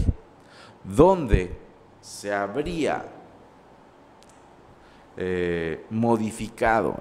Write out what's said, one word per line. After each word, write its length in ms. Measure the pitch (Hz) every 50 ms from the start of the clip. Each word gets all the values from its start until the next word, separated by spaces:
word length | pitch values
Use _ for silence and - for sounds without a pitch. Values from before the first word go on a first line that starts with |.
| - - - - - - - - - - - - - - - -
donde 760 | - 95 95 113 156 185 190 180 151 113 98 95 90 87 - - - - - - - - - -
se 320 | - - - - - 101
habría, 720 | 101 101 101 98 104 135 151 170 175 160 139 101 76 - - - - - - - - - - - - - - - - - - - - - - - - - - - - - - - - - - - - - - - - - - - - -
eh, 640 | 92 92 92 90 87 87 85 85 82 82 78 - - -
modificado 1040 | 110 113 117 117 117 107 110 107 - - 110 101 - - 120 113 113 113 92 67 - -